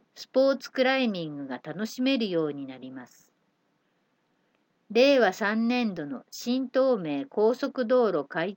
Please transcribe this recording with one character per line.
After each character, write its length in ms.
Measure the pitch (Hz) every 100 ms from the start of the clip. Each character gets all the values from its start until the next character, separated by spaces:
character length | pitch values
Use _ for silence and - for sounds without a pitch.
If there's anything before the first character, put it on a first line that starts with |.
| _
ス 140 | - -
ポ 240 | 262 269
ー 60 | 269
ツ 120 | -
ク 140 | -
ラ 140 | 254 269
イ 100 | 254
ミ 180 | 190 160
ン 120 | 147
グ 80 | 139
が 120 | 127
楽 260 | - 156 220
し 160 | -
め 140 | 254 269
る 140 | 220
よ 160 | 170 156
う 60 |
に 160 | 143 135
な 100 | 131
り 140 | 131
ま 160 | 131 123
す。 240 | _ _ _ _ _ _ _ _ _ _ _ _ _ _ _ _ _ _
令 260 | 208 269 277
和 140 | 214
三 340 | 185 202 220 226
年 260 | 247 233
度 140 | 175 147
の 180 | 208 -
新 400 | - - 254 262
東 240 | 262 269 240
名 280 | 160 143
高 320 | 139 - 214 247
速 280 | 277 -
道 280 | 233 254 226
路 160 | 170 139
開 280 | 180 175